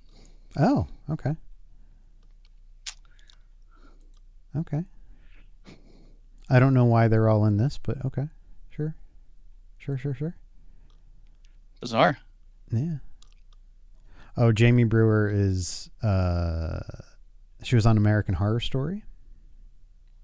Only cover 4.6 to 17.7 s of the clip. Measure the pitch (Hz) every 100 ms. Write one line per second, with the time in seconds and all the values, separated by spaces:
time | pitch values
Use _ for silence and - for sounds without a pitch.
4.6 | 175 143 180 - - - - - - -
5.6 | - - - - - - - - - 131
6.6 | 135 131 120 113 113 110 110 110 107 104
7.6 | 127 - - 131 127 - 147 - - -
8.6 | - - 156 156 - - - - - -
9.6 | - - - 135 143 131 156 - - -
10.6 | - - - - - - - - - -
11.6 | - - - 113 170 - - - - -
12.6 | - 113 160 151 - - - - - -
13.6 | - - - - - - - - 117 104
14.6 | 120 123 117 113 110 107 104 104 98 92
15.6 | 87 - - - 110 95 90 87 85 82
16.6 | 80 85 - - - - - - - -
17.6 | -